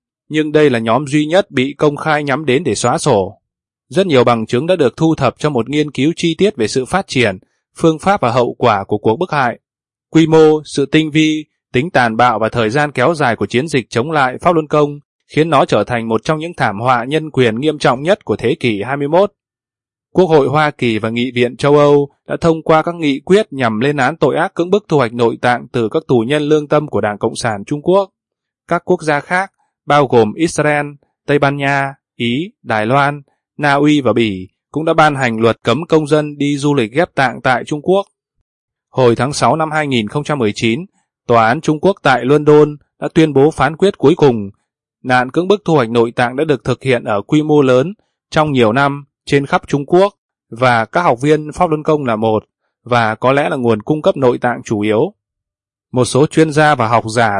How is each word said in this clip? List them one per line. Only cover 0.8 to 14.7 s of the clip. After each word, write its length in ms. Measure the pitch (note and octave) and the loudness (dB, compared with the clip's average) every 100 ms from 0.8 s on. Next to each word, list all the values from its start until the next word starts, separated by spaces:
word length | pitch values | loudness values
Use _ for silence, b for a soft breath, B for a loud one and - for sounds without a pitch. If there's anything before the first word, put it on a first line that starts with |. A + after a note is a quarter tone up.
| A2+ A#2+ D3 | 0 0 0
duy 200 | D3+ D3+ | -2 0
nhất 240 | F3 G3+ | 0 -2
bị 240 | C#3 C3 - | -2 -4 0
công 180 | D3+ C#3+ | -2 -2
khai 280 | D#3 D3+ | -4 -2
nhắm 200 | D3 C3+ | -2 -4
đến 200 | D#3 A#2+ | 0 0
để 100 | F3+ | 0
xóa 240 | G2+ A#2+ D#3+ | -2 -2 -2
sổ. 420 | D3+ G#2+ F#2 - _ _ _ _ - | 0 0 0 -8 _ _ _ _ -8
Rất 180 | C3 G3 | -2 2
nhiều 180 | C3+ | 4
bằng 220 | A#2+ A#2 A2 | 4 0 -2
chứng 200 | A#2+ D#3+ | -4 -2
đã 100 | F#3 | 0
được 200 | B2+ - | 0 0
thu 180 | D#3+ | -2
thập 240 | D#3 C3 - | 0 -2 -2
trong 140 | D3+ | -4
một 160 | C3 A2 | -2 -2
nghiên 220 | D3 D3 | -2 -2
cứu 220 | C3 C#3+ E3 | -2 -2 -2
chi 180 | E3+ | -4
tiết 220 | D#3+ G3 - | 0 -2 0
về 120 | G#2+ | -2
sự 160 | C3+ | -2
phát 220 | B2+ F3+ - | -2 -4 -4
triển, 320 | C3 A2+ F#2 _ _ _ - | 0 0 -2 _ _ _ -2
phương 220 | E3 D#3+ | 0 0
pháp 220 | F#3+ G3+ | -2 0
và 100 | B2+ | 0
hậu 240 | B2 B2 - | 0 -2 0
quả 260 | B2 G2+ | 0 0
của 140 | G2 G#2+ | -2 -2
cuộc 180 | A2+ A2 | 0 -2
bức 160 | F3+ | -2
hại. 260 | D3+ B2 - _ _ _ _ _ | -2 -4 -6 _ _ _ _ _
Quy 160 | D#3+ D#3+ | 2 4
mô, 360 | D#3+ D#3 D#3 | 6 6 4
sự 220 | D3 - C#3 | -2 -6 -2
tinh 240 | D#3 D#3 | -2 -2
vi, 360 | D3 D#3 D#3 D3+ _ _ | 0 0 -2 -8 _ _
tính 180 | B2 E3+ | -4 -2
tàn 260 | C#3 A#2+ A2 | 0 0 2
bạo 220 | B2 G#2+ | 2 2
và 100 | A2 | -2
thời 220 | A#2+ A2 | -2 -2
gian 220 | C3+ D3 | -2 -2
kéo 220 | C3 B2+ | 0 0
dài 220 | D#3+ C3+ G#2+ | 0 -2 -2
của 100 | G2+ | -2
chiến 220 | A#2 D#3+ | -2 -2
dịch 180 | C#3 G#2 | -4 -2
chống 200 | A#2 C#3+ | -4 -2
lại 280 | D#3 C3 B2 | -2 -2 -2
Pháp 140 | E3+ | 0
Luân 120 | E3+ | 0
Công 320 | D3+ | 0